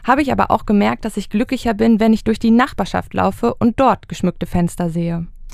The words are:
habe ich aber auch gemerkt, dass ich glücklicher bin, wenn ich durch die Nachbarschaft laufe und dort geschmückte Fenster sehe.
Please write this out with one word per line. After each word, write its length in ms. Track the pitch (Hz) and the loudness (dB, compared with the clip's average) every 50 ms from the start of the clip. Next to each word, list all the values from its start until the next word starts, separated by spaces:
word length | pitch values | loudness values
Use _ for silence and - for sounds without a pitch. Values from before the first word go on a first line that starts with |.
| - | -2
habe 180 | - 254 254 | 0 2 2
ich 100 | 294 - | 2 0
aber 200 | - 196 - - | 0 0 0 0
auch 160 | - 220 - | 0 0 0
gemerkt, 380 | - 214 202 202 220 233 - - | 2 2 2 2 2 0 -4 -6
dass 120 | 220 - | -6 -6
ich 120 | 214 196 - | -6 -6 -4
glücklicher 440 | - 214 254 - 269 240 - 233 220 | -2 -2 -2 -2 -4 -4 -2 -2 0
bin, 260 | 202 226 226 226 196 | 2 4 4 4 4
wenn 140 | 220 220 226 | 4 4 2
ich 100 | 220 - | 2 2
durch 140 | 226 220 | -2 -2
die 140 | - - 226 | 0 2 4
Nachbarschaft 640 | 226 233 254 285 - - 196 - - 180 - - - | 4 4 4 2 -2 -4 -4 -4 -4 -4 -6 -4 -2
laufe 400 | 190 185 190 196 - - 240 - | 0 0 0 0 0 -2 -2 0
und 240 | - - 240 220 - | 0 0 0 2 4
dort 300 | 269 247 196 - - - | 4 4 2 0 -4 -10
geschmückte 360 | 170 - - 180 - - 180 | -6 -2 -2 -2 -2 -4 -4
Fenster 460 | - - 175 175 165 - - 175 170 | -4 -2 0 0 -2 -2 -4 -4 -4
sehe. 340 | 160 170 170 170 170 170 170 - - - - - | -2 -4 -4 -4 -4 -6 -8 -10 -14 -16 -16 -14